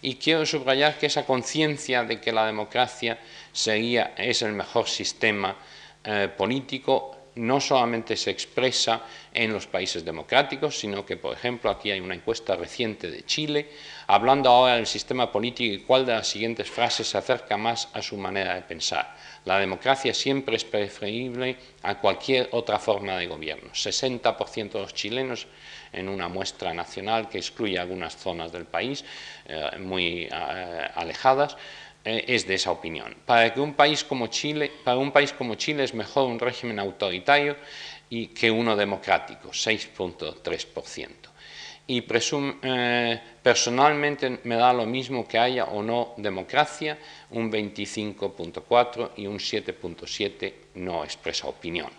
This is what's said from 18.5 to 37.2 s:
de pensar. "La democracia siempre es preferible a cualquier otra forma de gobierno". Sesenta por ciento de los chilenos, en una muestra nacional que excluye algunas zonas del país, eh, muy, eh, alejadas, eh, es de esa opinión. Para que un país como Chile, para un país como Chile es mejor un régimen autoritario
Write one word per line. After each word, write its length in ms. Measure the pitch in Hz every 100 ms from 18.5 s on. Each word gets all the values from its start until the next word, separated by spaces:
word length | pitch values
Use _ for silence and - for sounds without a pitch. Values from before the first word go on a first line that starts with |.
de 80 | 90
pensar. 520 | - 82 - 78 - - - -
"La 140 | - 98
democracia 560 | 95 92 127 135 127
siempre 420 | - 135 139 135 113
es 80 |
preferible 920 | - 107 101 - 104 110 127 120 127 127 - -
a 160 | 95 101
cualquier 500 | 104 95 - 131 123
otra 260 | 117 - 104
forma 400 | - 101 98 92
de 80 | 87
gobierno". 480 | 78 78 76 -
Sesenta 600 | - 104 - 131 123 120
por 140 | - 104
ciento 300 | - 104 104
de 60 |
los 100 | 98
chilenos, 520 | - 104 123 131 117 - - - - -
en 160 | - 95
una 200 | 98 87
muestra 440 | 92 98 - 92
nacional 560 | 85 85 - 98 113 107
que 80 | 95
excluye 420 | 85 - 110 90
algunas 380 | 90 92 80 -
zonas 340 | - 85 85
del 140 | 87
país, 400 | 80 82 117 139 - - - - -
eh, 300 | 78 73 -
muy, 460 | 95 92 87 87
eh, 60 | 80 76 80 87 90 85 71
alejadas, 640 | - 85 - 131 135 147 - - - - -
eh, 200 | 107 113 -
es 180 | 120 90
de 80 |
esa 160 | 95 101
opinión. 460 | 85 82 78 57 55
Para 280 | - 120 117
que 80 | 127
un 140 | 151
país 300 | 143 147 147
como 240 | - 131 113
Chile, 420 | - 147 151 143 -
para 120 | - 127
un 140 | 139
país 220 | 143 139
como 240 | - 123 107
Chile 260 | - 147
es 120 | 127
mejor 340 | 117 101 - 131
un 100 | 117
régimen 400 | 120 117 120 104
autoritario 800 | 98 90 98 90